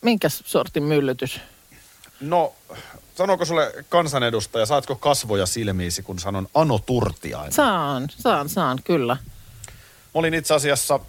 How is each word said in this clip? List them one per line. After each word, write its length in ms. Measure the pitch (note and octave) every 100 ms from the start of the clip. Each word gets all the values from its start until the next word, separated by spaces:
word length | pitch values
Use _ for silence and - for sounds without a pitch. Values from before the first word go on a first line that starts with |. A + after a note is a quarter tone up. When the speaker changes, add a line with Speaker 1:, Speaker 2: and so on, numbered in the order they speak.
Speaker 1:
Minkäs 420 | A3+ A3 D#3 - -
sortin 380 | E3 - D#3
myllytys? 560 | D3 D3+ C#3 B2+ B2+ - - - _ - - - - _
Speaker 2:
No, 320 | C#3+ E3+ D#3 - _ - - - - -
sanooko 300 | F#3+ F#3 E3
sulle 280 | E3 C3+ - -
kansanedustaja, 760 | F3 D#3+ C#3 A#2+ A2+ G2+ A#2 G#2+
saatko 300 | C#3+ - C3+
kasvoja 500 | D3 C#3 G#2+ G2+ F#2
silmiisi, 580 | A#2 G#2+ F#2 F2+ F2
kun 160 | F#2 F#2
sanon 280 | F#2+ G2 G2
Ano 260 | C#3+ D#3 G#2+
Turtiainen? 720 | - B2 G2+ E2 D#2 - D2+
Speaker 1:
Saan, 560 | - C#4 F#3 C#3+ C3+ C#3+ -
saan, 320 | C4 F3 C#3+
saan, 300 | - D3 B2+
kyllä. 300 | - E3+ A#2+ C3
Speaker 2:
Mä 560 | - - - - - - - - -
olin 200 | D#3 E3
itse 200 | E3 C#3+
asiassa 460 | D#3 D3 C#3 - C#3+